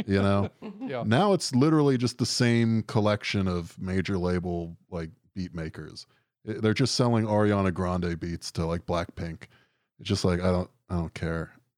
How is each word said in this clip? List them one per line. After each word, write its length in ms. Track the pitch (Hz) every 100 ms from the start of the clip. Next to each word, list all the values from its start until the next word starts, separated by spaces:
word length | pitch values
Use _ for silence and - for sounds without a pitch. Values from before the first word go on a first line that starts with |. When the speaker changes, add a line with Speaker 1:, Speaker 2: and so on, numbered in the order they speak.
| 175
Speaker 1:
you 160 | 98
know? 280 | 101 101 98 -
Speaker 2:
<laughs> 180 | 214 196
Yeah. 240 | 262 127 110
Speaker 1:
Now 280 | 120 208
it's 200 | 190 -
literally 440 | 127 147 156 143 131
just 220 | 120 -
the 60 | 120
same 580 | - 120 117 117 113
collection 640 | - 107 104 104 - 101 95
of 280 | 90 85 -
major 400 | 92 95 87 98
label, 600 | 90 90 87 87 85 82 _
like, 200 | 87 80 - _ 98
beat 180 | 90
makers. 540 | 85 78 80 76 - - _ _ _ 107
I-, 60 |
they're 200 | 107 110
just 220 | 107 131 -
selling 300 | 123 117 110
Ariana 480 | 104 107 101 95
Grande 440 | 85 90 90 87 85
beats 320 | 87 85 -
to, 120 | - 82
like, 200 | 85 -
Blackpink. 580 | 87 85 - 82 80 - _ _ _ _ _
It's 80 | 87
just 160 | 98
like, 160 | 98 87
I 120 | 92
don't, 180 | 90 87 _ _
I 60 | 90
don't 180 | 82
care. 380 | - 82 82 80 - _